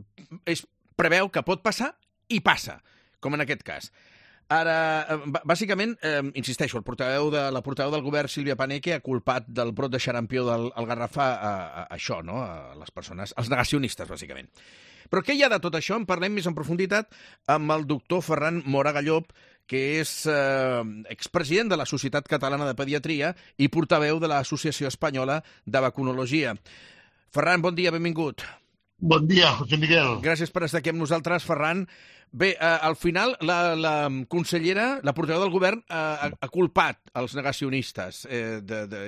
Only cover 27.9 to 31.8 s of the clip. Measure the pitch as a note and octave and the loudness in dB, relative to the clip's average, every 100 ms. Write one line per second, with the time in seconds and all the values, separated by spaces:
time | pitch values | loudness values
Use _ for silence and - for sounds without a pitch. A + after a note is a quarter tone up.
27.9 | E3 E3+ D#3+ D#3 - - - _ _ _ | 2 0 0 -2 -4 -12 -16 _ _ _
28.9 | - F3 D#3 D#3 F#3 E3 B2 B2+ D3+ D#3 | -2 4 6 6 6 6 4 2 2 4
29.9 | E3 C#3 A2 C#3 D#3+ E3 F3+ D#3+ E3 D#3+ | 4 4 2 0 0 0 -2 -2 -2 -2
30.9 | E3 D#3 E3 D#3+ F3 - D#3 D3+ F3+ | -2 0 0 0 -2 0 0 0 -2